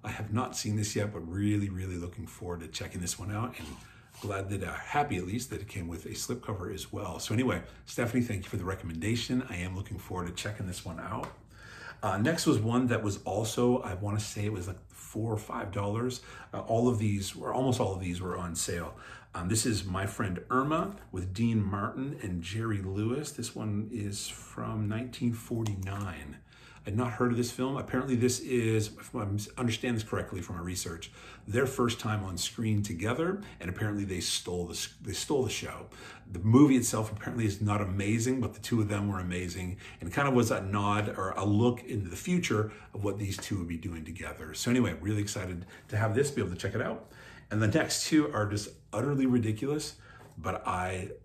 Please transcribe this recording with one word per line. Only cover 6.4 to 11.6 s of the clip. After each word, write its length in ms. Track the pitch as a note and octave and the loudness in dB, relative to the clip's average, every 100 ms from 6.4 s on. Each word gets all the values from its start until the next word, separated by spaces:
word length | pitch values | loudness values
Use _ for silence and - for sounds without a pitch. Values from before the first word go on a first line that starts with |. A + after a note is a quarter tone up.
| - G2 F2 | -4 -6 -4
as 200 | E2+ - | -6 -6
well. 260 | G2+ G2+ E2 | -6 -6 -6
So 160 | - | 0
anyway, 280 | G#2+ B2+ F2 - - | 2 4 2 -2 -16
Stephanie, 380 | - - A#2+ B2+ | -8 -2 0 2
thank 220 | A#2 F#2+ | 2 0
you 40 | F2+ | -4
for 80 | G#2 | -4
the 80 | |
recommendation. 760 | F2+ - F2 E2 G2+ A#2 - B2+ C3 | -4 -4 -4 -2 0 0 2 0 0
I 60 | F2+ | -4
am 180 | F2+ | -4
looking 240 | F#2 G2+ F2+ | -4 -6 -8
forward 300 | - F#2 F2 | -6 -4 -4
to 40 | |
checking 360 | F2 - G#2+ F#2 | -4 -6 -4 -6
this 160 | F2+ | -6
one 160 | F2+ E2 | -8 -8
out. 320 | - A#2+ C#3 - - - | -6 -6 -6 -10 -20 -20